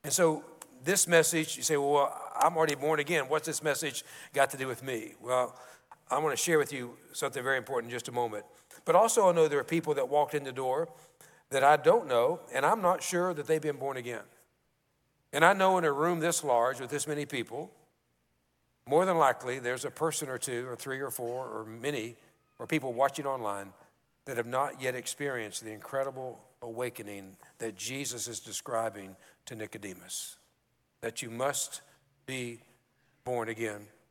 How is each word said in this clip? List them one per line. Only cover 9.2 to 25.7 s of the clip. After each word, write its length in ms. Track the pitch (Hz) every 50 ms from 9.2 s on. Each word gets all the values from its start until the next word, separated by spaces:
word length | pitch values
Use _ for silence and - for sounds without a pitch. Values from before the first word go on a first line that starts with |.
| 202 185
I 40 | 175
know 140 | 165 160
there 120 | 151 143 139
are 40 | 127
people 300 | - 165 165 - 156 147
that 160 | 139 131 127
walked 240 | 143 147 147 143 151
in 100 | 147 139
the 80 | 135
door 380 | 131 131 131 127 131 147 170 170 - - - _ _ _ - - _ _ _ _
that 120 | 135 135 135
I 140 | 143 151
don't 300 | 143 139 156 196 233 180
know, 320 | 143 123 117 120 143 - - - -
and 140 | 120 131 135
I'm 160 | 160 214 226
not 220 | 190 175 185 - -
sure 320 | - 180 175 180 185 170
that 100 | 147 139
they've 160 | - 160 156
been 160 | 147 156 139
born 200 | 131 131 139 135
again. 260 | 127 120 120 117 107 101 - _ _ _ _ _ _ _ _ _ _ _ _ _ _ _ _ _ _ _ _ -
And 120 | 143 165
I 80 | 180 202
know 240 | 196 190 190 190
in 60 | 185 165
a 80 | 151
room 280 | 139 143 156 175 175 165
this 240 | 151 175 160 - -
large 360 | 143 123 117 117 127 135 123
with 100 | 131 117
this 160 | 110 - -
many 220 | 151 151 147 147
people, 440 | - 147 123 110 - 110 139 165 196 _ _ _ _ _ _ _ _ _ _ _ _ _ _ _ _ _ _ _ _ _ _ _
more 180 | - 139 165 185
than 120 | 190 180
likely 420 | 165 147 131 120 - - 123 123 135
there's 260 | 120 123 127 127 143
a 60 | 127
person 360 | - - 156 160 151 - 151
or 120 | 131 131 123
two 280 | - - 123 120 127
or 80 | 131 120
three 240 | 113 - 139 131 135
or 120 | 139 131
four 340 | - - 123 117 120 127 131
or 200 | 117 110 107 110
many 500 | 110 113 117 117 143 147 123 107 120 120 _ _ _ _ _ _ _ _
or 80 | - 120
people 280 | - 160 151 131 131 120
watching 340 | 117 135 139 - 165 139
online 440 | 139 135 127 113 104 101 101 101 98 92 - - _ _ _ _ _ _ _ _
that 120 | 139 131
have 100 | 117 113
not 340 | 120 123 131 139 - - 131
yet 140 | 131 131 127
experienced 680 | 127 117 - - - 147 143 131 120 110 104 98 - 113
the 80 | 113